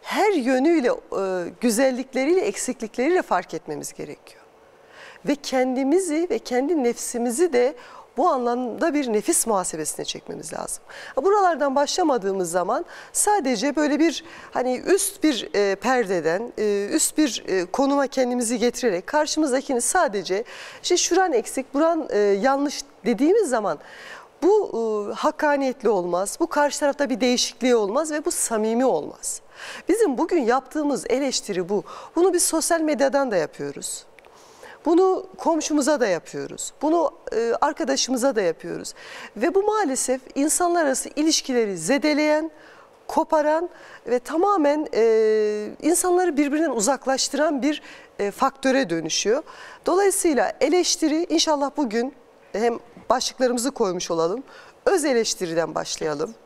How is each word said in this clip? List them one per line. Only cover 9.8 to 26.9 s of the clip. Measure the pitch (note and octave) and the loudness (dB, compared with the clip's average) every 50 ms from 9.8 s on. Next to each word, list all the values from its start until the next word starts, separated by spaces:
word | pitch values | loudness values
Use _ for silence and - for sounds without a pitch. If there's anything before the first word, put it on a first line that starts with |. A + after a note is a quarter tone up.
| D#3 D3+ - - D3+ | -6 -6 -6 -8 -8
çekmemiz | - - - - - - - - - - | -8 -10 -12 -12 -12 -12 -12 -12 -10 -10
lazım. | G1+ G1+ G1+ - - - - - - - - - | -10 -8 -8 -10 -12 -14 -20 -18 -18 -18 -6 -6
Buralardan | - C4+ F#4+ G4+ G#4 F#4+ F4+ E4 B3+ D4 C#4+ C4 | 0 2 4 4 6 4 4 2 2 0 0 2
başlamadığımız | C#4+ D4 C#4 - - F#4 D#4 C4+ A#3+ F#3 G3 F#3+ G3 F#3 E3 | 2 0 0 0 0 2 2 2 0 0 -2 -2 -2 -2 0
zaman | E3 F3+ F3 F#3 A#3 D4 F4+ - - - - - - | 0 -2 0 0 -2 -4 -4 -8 -14 -20 -20 -8 -4
sadece | - - G4+ G#4 G4+ C#4+ C4+ B3+ G3 G#3 C#4+ C#4 | -2 2 2 2 2 2 0 0 0 0 -2 0
böyle | D#4+ D4+ D4 C#4+ C#4+ | 2 2 2 4 4
bir | D#4+ E4+ C4+ - - - - - - - | 2 2 2 -2 -10 -14 -20 -18 -20 -6
hani | - - B3+ B3+ B3+ | -4 -2 0 0 -2
üst | - - - F4 G4 - - - - - | -2 2 2 2 2 2 -2 -4 0 0
bir, | D#4 C#4 G#3 - - - | 0 0 0 -4 -2 0
e, | G3 G3+ G3 F#3+ | 0 2 2 0
perdeden, | F#3+ - A3+ C4 B3 A#3 F#3 G3 F3 D3+ D#3+ E3 G3 A#3 A#3+ - | 0 0 0 2 2 2 2 0 0 2 0 0 0 -2 -6 -4
e, | - G#3+ G#3+ G#3 G3+ G3+ G#3 | -2 -2 0 0 0 -2 0
üst | - - - - - | 0 0 0 0 2
bir, | - D#4 D4 G#3 - - | 2 0 0 0 -4 -4
e, | - F#3 F#3+ E3+ | -2 -2 -2 -2
konuma | F3 - - C#4 C#4 C#4 C#4 C#4 | -2 0 0 2 2 2 2 0
kendimizi | C4+ - C4+ B3+ B3 B3 B3 B3 G#3+ B3 A3+ | 0 0 0 0 0 0 -2 -2 -2 -2 0
getirerek | G#3+ A#3+ A#3 - - A#3+ F#3 F3 - | 0 0 0 0 -2 0 0 -2 -4
karşımızdakini | - - D4+ D4+ D4+ - D#4 D#4 C#4+ A#3+ C4+ C4+ - C#4 A#3 | -2 0 0 0 0 0 0 0 2 0 -2 0 -2 -2 -2
sadece | A#3+ - - F#4 E4+ C4+ G3 G#3 E3+ E3 F#3 G3 A#3+ - - - - - - - - | -2 -2 0 0 -2 0 -2 -4 -4 -4 -4 -4 -4 -8 -14 -18 -16 -18 -18 -10 -2
işte | - F4+ | -2 0
"Şuran | E4+ - - F4 F4 F#4 F#4 D4 | 0 0 0 2 2 2 2 2
eksik, | A3 - - - - - - - | 0 -2 -2 -6 -8 -8 -4 -2
buran, | C#4 D#4+ E4 E4+ D#4+ C4 - | 0 2 2 2 0 -2 -2
e, | - G#3 | 0 2
yanlış." | G#3 G3+ G3 G3+ F#3+ C4 C#4 C#4 C#4+ D4 - - - - - - - | 2 2 2 2 2 2 2 2 0 -2 -4 -6 -12 -14 -18 -6 -2
dediğimiz | G3+ A#3+ G3 C4+ D#4 G4 A#4 G#4 D4 | -2 0 2 4 4 4 4 4 2
zaman | A#3+ A3+ G#3+ F#3+ D#3 C#3+ - - - - - - - - - - _ _ - | 0 -2 0 -2 -4 -4 -8 -20 -20 -20 -18 -18 -18 -20 -20 -20 _ _ 2
bu, | F4 G#4 G#4+ F#4+ - - A3+ A3+ A3 G#3+ G#3 G#3 G#3 | 4 4 4 2 0 -4 -4 -2 -2 -2 -4 -4 -6
e, | A3 | -8
hakkaniyetli | - - D4+ D4+ - D#4 D4+ C#4+ C#4+ C#4 C4 B3 B3+ - B3+ | -2 -2 -2 0 2 2 2 2 2 0 -2 -2 0 0 2
olmaz, | A3 F#3+ F3 F3 F3 F3 G3 G#3 - - | 2 2 0 0 -2 -2 -2 -4 -2 -4
bu | E4 | -4
karşı | D#4+ - D4 D4 C#4+ C4 - | -2 2 0 0 2 0 0
tarafta | D4+ C#4+ | 0 0